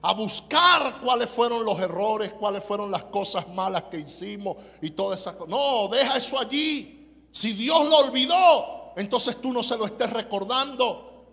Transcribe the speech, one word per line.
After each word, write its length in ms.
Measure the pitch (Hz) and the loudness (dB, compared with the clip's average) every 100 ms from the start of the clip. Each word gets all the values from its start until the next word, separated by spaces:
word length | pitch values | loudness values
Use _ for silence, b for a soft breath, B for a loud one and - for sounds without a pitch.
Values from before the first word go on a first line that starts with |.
a 120 | 190 | 0
buscar 880 | 196 214 - - 302 349 339 277 - | 0 -2 -4 0 4 6 6 4 -4
cuáles 260 | 247 254 240 | 0 0 0
fueron 360 | - 240 233 | 0 2 2
los 140 | 226 175 | -2 0
errores, 540 | 185 170 208 214 208 | -2 0 -2 -2 -4
cuáles 320 | - 208 196 | -4 -4 -4
fueron 260 | 196 202 208 | -4 -4 -2
las 140 | 190 | -4
cosas 440 | - 202 190 190 165 | -4 -4 -2 -4 -6
malas 360 | 180 190 185 - | -4 -2 -2 -4
que 80 | 170 | -12
hicimos 580 | 151 - 196 208 202 165 B B | -10 -12 -10 -8 -8 -8 B B
y 100 | 160 | -10
todas 300 | 156 196 185 | -4 -4 -4
esas 140 | 185 | -8
cosas. 140 | - 165 | -12 -6
No, 400 | 214 285 254 196 | -2 0 2 0
deja 280 | 233 262 269 | 2 2 2
eso 220 | - 269 | -2 -2
allí. 880 | 220 277 311 294 151 - - - _ | -2 -2 -2 -2 -8 -20 -20 -20 _
Si 200 | - 220 | -4 -2
Dios 340 | 202 233 320 294 | -2 2 4 6
lo 100 | 311 | 6
olvidó, 960 | 277 254 262 349 370 285 - - - - | 4 2 2 6 8 6 2 -10 -12 -8
entonces 440 | 202 247 - - | -2 0 -2 -4
tú 100 | 262 | -4
no 100 | 247 | -2
se 140 | - 233 | -2 -2
lo 100 | 208 | -4
estés 240 | 214 240 | -2 -2
recordando. 1160 | 233 214 202 196 254 277 254 247 175 - - - | -2 -4 -6 -2 -2 -2 0 0 0 -12 -20 -20